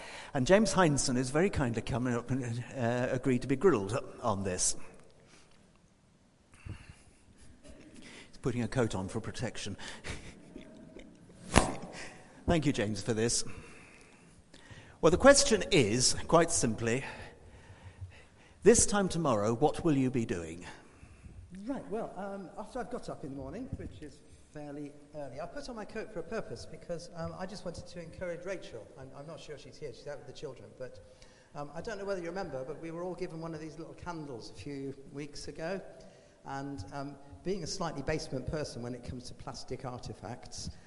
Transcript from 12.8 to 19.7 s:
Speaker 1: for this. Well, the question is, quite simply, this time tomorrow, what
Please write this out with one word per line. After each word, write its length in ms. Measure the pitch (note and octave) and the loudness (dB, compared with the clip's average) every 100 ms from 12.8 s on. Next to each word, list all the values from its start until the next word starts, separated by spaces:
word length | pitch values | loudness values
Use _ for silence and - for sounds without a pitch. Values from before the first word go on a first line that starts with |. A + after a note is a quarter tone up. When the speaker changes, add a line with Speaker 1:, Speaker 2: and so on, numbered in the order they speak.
| G#2 G2+ | 2 0
Speaker 1:
for 100 | - | 0
this. 300 | G#2+ A#2 - - - - - - - - - - - - - - - - - | 2 4 2 -2 -6 -12 -18 -20 -20 -20 -20 -20 -20 -20 -20 -18 -18 -18 4
Well, 80 | E3 | 6
the 80 | E3+ | 10
question 460 | C4 C#4+ - G#3+ F3 | 12 12 10 6 6
is, 440 | F#3 G#2 A#2+ A#2+ - - | 6 6 6 4 4 6
quite 240 | E3 E3+ | 6 8
simply, 520 | - B2 G#2 A#2 B2 - - - - - - - - - - - - - - - - | 4 2 2 2 0 -2 -10 -14 -16 -20 -20 -20 -18 -18 -14 -16 -16 -20 -20 -20 4
this 240 | F#3 A#3 - | 8 10 8
time 220 | G3+ F#3+ | 4 2
tomorrow, 440 | E3 D#3 A2 G#2 | 2 4 4 4
what 320 | A#2 D3 | 6 4